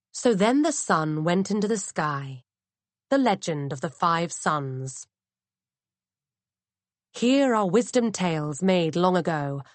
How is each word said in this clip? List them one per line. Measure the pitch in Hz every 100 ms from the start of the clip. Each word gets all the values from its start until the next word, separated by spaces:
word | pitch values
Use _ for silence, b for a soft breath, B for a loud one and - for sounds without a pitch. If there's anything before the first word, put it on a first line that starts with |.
| _
So | - 254
then | 196 208 277
the | 320
sun | - - 170 156 156
went | 160 180 196
into | 208 202
the | 220
sky, | - - 151 139 139 127 _ _ _ _ _ _ -
the | 277
legend | 247 190 - 151 139
of | 143
the | 170
five | - 175 165 170
suns. | - 185 151 135 131 131 - - _ _ _ _ _ _ _ _ _ _ _ _ _ _ _ _ _ _ _ _
Here | - 233 277 269 226
are | 196
wisdom | 190 240 254 233
tales | - 180 160 151 143
made | 190 185 160 170
long | 185 180
ago | 160 156 143 139 b